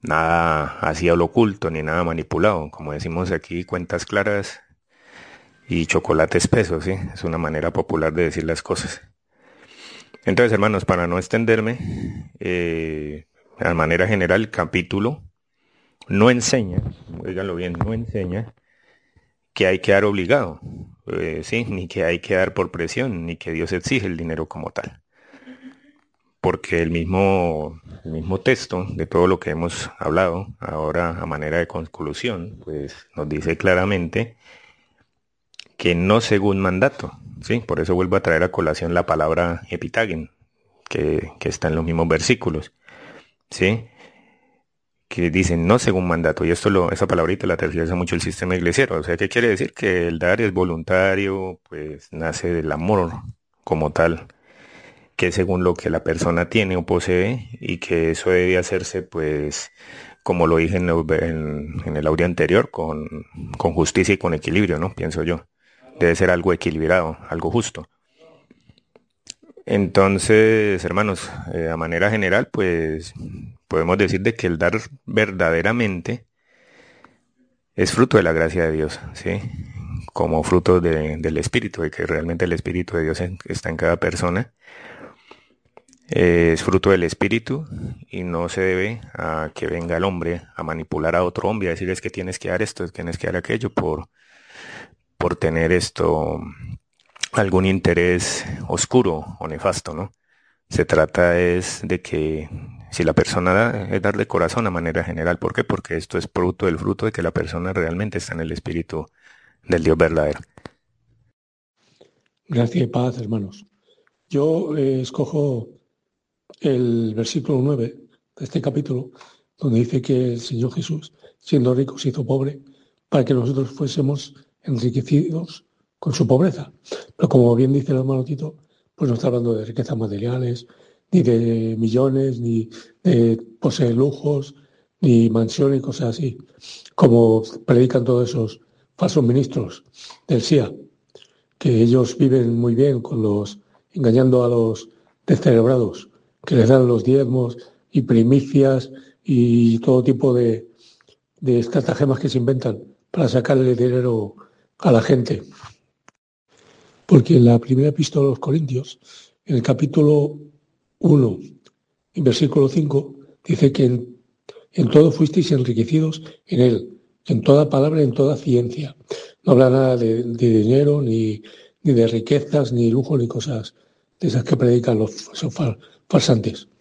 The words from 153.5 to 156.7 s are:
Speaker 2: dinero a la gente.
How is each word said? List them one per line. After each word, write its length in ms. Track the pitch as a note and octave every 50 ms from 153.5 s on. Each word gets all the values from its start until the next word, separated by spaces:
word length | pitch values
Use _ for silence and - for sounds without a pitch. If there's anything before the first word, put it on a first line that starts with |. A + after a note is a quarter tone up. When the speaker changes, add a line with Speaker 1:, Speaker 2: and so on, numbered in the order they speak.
| C#3+ C3 C3 B2+ B2
Speaker 2:
dinero 600 | A#2 A#2+ B2 B2 B2+ B2 B2 A#2 A2 G#2 G2+ - - - _ _ _ _ _ _ _
a 120 | - F3+
la 120 | B2 A2+ -
gente. 400 | - C#3+ C3 A#2+ - - - - - - - - - - _ _ _ _ _ _ - _ _ _ _ _ _ _ _ _ _ _ _